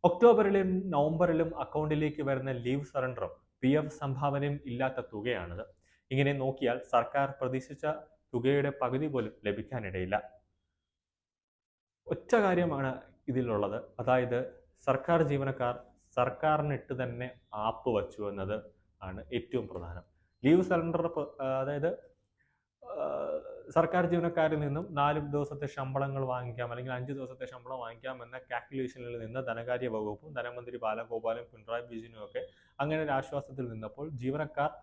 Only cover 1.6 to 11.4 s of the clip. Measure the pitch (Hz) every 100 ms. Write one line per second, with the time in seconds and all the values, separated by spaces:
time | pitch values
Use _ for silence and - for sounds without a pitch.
1.6 | 131 151 156 151 151 151 139 135 131 135
2.6 | 120 139 143 139 127 120 95 - _ _
3.6 | 127 147 151 - 139 135 143 139 143 143
4.6 | 131 120 131 127 - 107 113 113 87 87
5.6 | - _ _ _ _ 131 143 139 131 135
6.6 | 123 123 - 120 117 139 139 135 127 131
7.6 | 131 143 151 156 - _ _ 123 127 143
8.6 | 139 - 123 131 151 131 107 - 104 104
9.6 | 101 127 101 92 92 104 - - _ _
10.6 | _ _ _ _ _ _ _ _